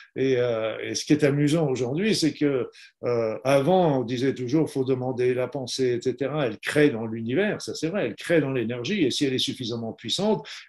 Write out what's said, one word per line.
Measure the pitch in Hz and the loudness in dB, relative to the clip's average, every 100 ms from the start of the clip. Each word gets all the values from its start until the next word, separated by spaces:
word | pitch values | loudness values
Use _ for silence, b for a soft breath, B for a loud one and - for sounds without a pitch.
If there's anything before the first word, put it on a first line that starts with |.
| B - | B -2
Et, | 135 123 | 0 2
euh, | 123 113 110 110 | 2 0 -2 -4
et | 113 | -6
ce | 110 | -4
qui | - | 0
est | 151 | 4
amusant | 147 143 147 165 147 | 4 2 2 2 0
aujourd'hui, | 123 123 151 214 | 0 -2 0 0
c'est | 180 151 - | 2 0 2
que, | 147 131 110 B B _ | 0 0 -2 B B _
euh, | 123 117 113 107 | -2 0 0 -2
avant, | 131 139 139 185 165 135 | 2 4 4 4 4 2
on | |
disait | 117 123 131 123 | 0 0 0 -2
toujours, | 123 156 147 | 0 0 2
faut | 139 | 0
demander | 131 127 127 120 123 | 0 0 -2 0 0
la | 123 123 | 2 -2
pensée, | 139 127 - 127 120 | -4 -6 -2 0 0
et | |
cetera. | 131 120 131 151 127 | -2 -2 -2 0 -2
Elle | 104 | -2
crée | - 151 147 | -2 4 4
dans | 113 113 | 2 -4
l'univers, | 117 113 139 208 143 | -6 -2 0 0 -2
ça | - | -8
c'est | - 160 | -6 -4
vrai, | 196 123 | -2 -4
elle | - | -4
crée | - 165 | 0 2
dans | 139 | 2
l'énergie. | 131 110 123 120 208 | 0 -2 -4 -4 0
Et | 127 | 0
si | - 139 | 0 0
elle | |
est | 127 | 0
suffisamment | - 120 113 117 113 | -2 -4 -6 -6 -8
puissante, | 107 113 - 208 202 B B | -8 -6 -2 0 0 B B